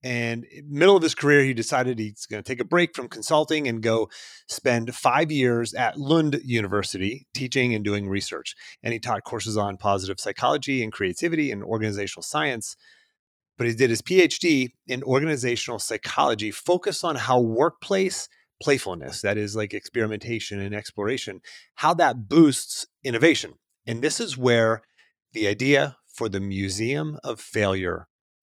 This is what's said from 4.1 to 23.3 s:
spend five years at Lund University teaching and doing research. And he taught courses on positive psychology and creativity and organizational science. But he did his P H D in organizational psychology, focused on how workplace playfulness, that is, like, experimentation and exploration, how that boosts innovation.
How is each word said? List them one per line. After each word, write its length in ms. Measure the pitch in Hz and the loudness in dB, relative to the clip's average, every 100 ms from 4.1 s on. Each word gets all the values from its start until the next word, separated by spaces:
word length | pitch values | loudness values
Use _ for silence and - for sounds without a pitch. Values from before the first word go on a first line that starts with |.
| - - - _ | -8 -20 -20 _
spend 460 | - 127 117 113 | -2 0 2 0
five 380 | - 127 131 160 | -6 -2 0 0
years 420 | 151 123 117 117 | 2 2 0 -2
at 240 | - 117 - | -2 -4 -4
Lund 420 | 139 165 156 143 | 0 2 2 -2
University 840 | 131 117 101 101 98 95 98 131 _ | -2 -2 0 -2 -4 -4 -6 -6 _
teaching 400 | - 127 135 123 | -10 -4 -2 0
and 100 | 110 | 0
doing 240 | 104 104 101 | -2 -2 -2
research. 480 | 98 - 80 - - - - | -4 -6 -10 -12 -16 -20 -10
And 100 | 117 | -8
he 60 | 117 | -6
taught 240 | 123 104 | -4 -6
courses 340 | - 117 110 107 | -6 -8 -4 -2
on 200 | 101 95 | -2 -2
positive 420 | 104 98 95 95 | -2 -2 -2 -6
psychology 640 | - 101 127 147 135 135 | -8 -2 0 0 -2 -2
and 100 | 110 | -4
creativity 560 | - 95 90 170 160 147 | -4 -4 -2 -2 -2 -2
and 140 | 104 | -4
organizational 580 | - 110 107 101 98 - | -4 -2 -2 -4 -6 -8
science. 540 | - 151 151 120 - - _ _ _ _ _ _ _ _ | -6 -2 -2 -4 -8 -14 _ _ _ _ _ _ _ _
But 80 | 120 | -2
he 80 | |
did 160 | 113 127 | 2 2
his 140 | 113 | 2
P 180 | - 185 | 2 6
H 160 | 175 - | 6 4
D 380 | 180 143 127 _ - | 2 2 0 _ -8
in 160 | 127 | -6
organizational 760 | 131 131 156 147 123 120 - 113 | 0 0 2 0 0 -2 -4 -6
psychology, 720 | - 110 - - 143 113 107 | -6 -6 -4 2 2 2 -4
focused 520 | - - 175 196 175 | -6 0 2 2 -4
on 120 | 170 139 | -4 -4
how 240 | 113 127 | 2 4
workplace 920 | 117 113 160 - - 196 190 - - _ _ _ | 4 2 2 0 -2 0 0 -4 -10 _ _ _
playfulness, 600 | - 139 98 90 67 - | 0 0 0 -8 -10 -4
that 180 | 101 104 | -2 -2
is, 160 | 104 104 | -2 -4
like, 180 | 104 | -6
experimentation 840 | 104 - 120 110 107 117 117 - 101 | -6 -6 -2 -2 -2 -6 -6 -6 -6
and 160 | 98 104 | -6 -8
exploration, 680 | - - 104 127 - 95 - - _ | -10 -6 -4 -4 -8 -14 -18 -20 _
how 220 | - 156 170 | -2 0 4
that 340 | 156 123 101 | 2 2 2
boosts 560 | 147 160 127 - - - _ | 8 8 6 -6 -10 -10 _
innovation. 520 | 135 117 151 | -4 4 4